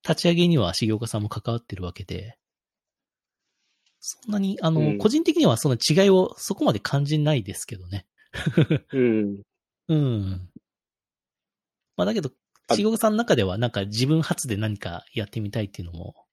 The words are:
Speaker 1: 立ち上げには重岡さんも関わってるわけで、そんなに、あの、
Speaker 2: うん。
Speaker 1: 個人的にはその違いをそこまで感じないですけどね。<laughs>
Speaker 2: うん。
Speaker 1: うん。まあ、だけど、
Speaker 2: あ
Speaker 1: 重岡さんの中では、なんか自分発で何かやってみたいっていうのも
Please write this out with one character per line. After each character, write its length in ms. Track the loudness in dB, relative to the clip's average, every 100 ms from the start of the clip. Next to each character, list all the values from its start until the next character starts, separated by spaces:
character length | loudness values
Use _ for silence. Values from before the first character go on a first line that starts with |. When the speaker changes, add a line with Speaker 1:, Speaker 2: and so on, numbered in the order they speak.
Speaker 1:
立 200 | -2 0
ち 60 | 2
上 60 |
げ 140 | 4 4
に 100 | 4
は 140 | 2
重 200 | 0 0
岡 140 | 0 -2
さ 120 | -4
ん 40 |
も 60 | -4
関 240 | -6 -4
わ 80 | -6
っ 20 |
て 100 | _ -10
る 80 |
わ 80 | -10
け 120 | -10
で、 340 | -10 -10 -12 -18 _ _ _ _ _ _ _ _ _ _ _ _ _ _ _ _
そ 200 | -14 -12 -6
ん 40 |
な 60 | -2
に、 200 | -2 0
あ 80 | 0
の、 100 | 2
Speaker 2:
う 40 | 2
ん。 40 | 2
Speaker 1:
個 100 | 2
人 160 | 2
的 120 | 2 4
に 100 | 4
は 100 | 4
そ 120 | 2
の 80 | 0
違 300 | 2 4 6
い 40 |
を 240 | 6 4 -4
そ 160 | -8
こ 100 | -2
ま 80 | 0
で 80 | 0
感 240 | -2 -2
じ 140 | 0 0
な 160 | 2
い 80 | 0
で 100 | -2
す 120 | -10 -12
け 100 | -14
ど 100 | -10
ね。 200 | -12 _ _ _
<laughs> 540 | -6 -2 2 2 0 _
Speaker 2:
う 60 | 2
ん。 440 | 2 2 0 -4 -16 _ _ _ -2
Speaker 1:
う 60 |
ん。 560 | 0 2 0 -4 -6 -10 -20 _ _ _ _ _ _ _ _ _ _ _ _ _ -2
ま 60 |
あ、 20 | -2
だ 80 |
け 60 | 0
ど、 100 | -4 _ _ _ -2
Speaker 2:
あ 80 | 0
Speaker 1:
重 100 | 0
岡 100 | 2
さ 120 | 0
ん 40 |
の 60 | 0
中 180 | 2 2
で 80 |
は、 140 | 2 -2
な 100 | -2
ん 20 |
か 140 | -2
自 220 | -6 -2 0
分 160 | 2
発 260 | 0 -4 -4
で 80 | -4
何 220 | -4 -4
か 260 | -8 -12 -10
や 140 | -8 -8
っ 20 |
て 120 | -8
み 100 | -6
た 100 | -6
い 60 | -6
っ 40 |
て 120 | -8
い 20 |
う 80 | -12
の 60 | -12
も 160 | -14 -18 _